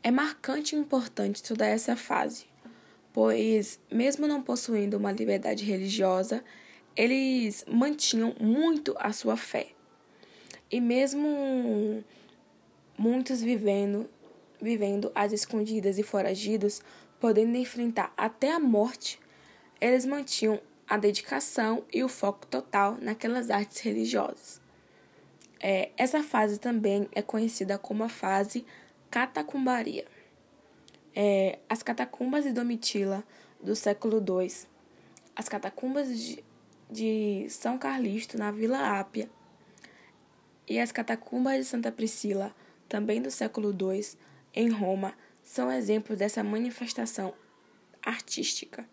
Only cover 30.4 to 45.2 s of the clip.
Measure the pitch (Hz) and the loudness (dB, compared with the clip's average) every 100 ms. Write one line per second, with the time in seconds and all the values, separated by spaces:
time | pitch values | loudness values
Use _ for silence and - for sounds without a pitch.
30.4 | _ _ _ - - - _ - 202 196 | _ _ _ -20 -20 -20 _ 0 2 4
31.4 | 190 - _ 226 - 233 254 - 254 294 | 2 -2 _ -6 -4 -4 -6 -4 -2 0
32.4 | 285 240 240 233 - 208 196 196 214 - | 0 -2 -2 -2 -2 -2 -2 -2 -8 -20
33.4 | - _ 185 214 - 202 226 220 196 185 | -20 _ -4 -2 0 0 2 0 2 0
34.4 | 180 - - _ _ - - - - - | -2 -6 -14 _ _ -20 -20 -20 -18 -10
35.4 | - 208 190 - 254 269 277 233 240 - | -6 -6 -6 -6 -4 -2 -2 -4 -6 -12
36.4 | - _ _ _ - 220 220 220 208 196 | -16 _ _ _ -16 -4 0 2 0 0
37.4 | - - 233 254 269 269 233 208 - 233 | -4 -4 -4 -2 -4 -2 -2 -2 -4 -4
38.4 | 208 208 226 262 220 196 196 220 214 - | -4 -2 0 2 0 0 -2 -6 -8 -12
39.4 | - - - - - - - _ _ _ | -20 -20 -20 -20 -20 -20 -20 _ _ _
40.4 | _ _ - 220 233 240 226 226 - 247 | _ _ -4 -2 0 -2 -4 -6 -4 -2
41.4 | 254 269 262 240 233 233 220 - 208 196 | 2 2 0 -2 -4 -2 -4 -2 -2 -2
42.4 | 196 - - _ _ 208 214 214 254 262 | -4 -8 -20 _ _ -4 0 0 -2 -2
43.4 | 220 220 208 190 190 196 208 - - - | -4 -2 -2 0 -2 -2 -4 -12 -20 -20
44.4 | _ - 233 220 185 190 190 - | _ 0 2 2 0 0 -2 -8